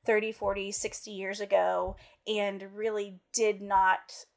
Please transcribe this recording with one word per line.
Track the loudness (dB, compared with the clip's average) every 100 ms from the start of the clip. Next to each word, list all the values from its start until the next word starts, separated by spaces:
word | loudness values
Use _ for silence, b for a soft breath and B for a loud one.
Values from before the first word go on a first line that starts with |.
| 2
thirty, | 2 0
forty, | -4 -4 -2 0
sixty | 0 0 -4 -8
years | -10 -8 -8
ago | 0 2 4 0 -2 -8 B B -4
and | -2 -2 -4 -12
really | -6 -4 -4 -6 -12 _
did | 2 2 0
not | 2 4 6 4 -2 -18 -18